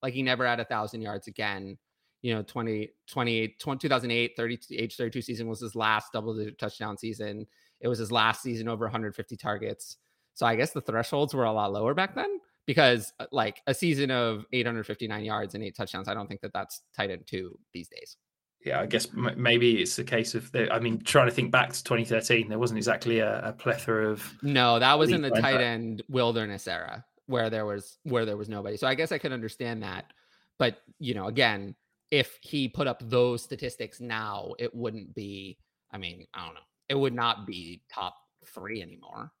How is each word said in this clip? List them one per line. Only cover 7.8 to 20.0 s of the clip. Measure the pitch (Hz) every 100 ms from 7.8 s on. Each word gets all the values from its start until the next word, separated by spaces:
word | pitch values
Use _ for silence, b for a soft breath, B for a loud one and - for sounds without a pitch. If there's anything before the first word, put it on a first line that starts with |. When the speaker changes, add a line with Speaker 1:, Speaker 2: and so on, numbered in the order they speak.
Speaker 1:
It | 127
was | 117
his | 110
last | 117 110 110
season | 131 117 113
over | 113 110
a |
hundred | 113 107 -
fifty | 107 110
targets. | 113 104 107 104 - - _ _ _
So | - 117
I |
guess | 113 131
the | -
thresholds | - 113 117 143 147
were | 139
a | 120
lot | 110 104
lower | 101 110
back | 147 190
then | - 403 403 _ _ -
because, | 143 139 120 104 _
uh, | 110
like, | 135 107 - -
a |
season | 131 175 139 139
of | 131 117 110 107
eight | 127 120
hundred | 117 104
fifty-nine | 104 113 107
yards | 110 107 101
and | 101
eight | 107 -
touchdowns, | 101 92 98
I |
don't | 104 101
think | 101
that | 107
that's | 98 98 - _ -
tight | 104
end | 90 -
two | 92 90 - _
these | 87 80
days. | - - - _ _ _ _
Speaker 2:
Yeah, | - 65
I | 104
guess | 110 -
m-, | - 123 -
maybe | 123 120 120 110
it's | 85
a | -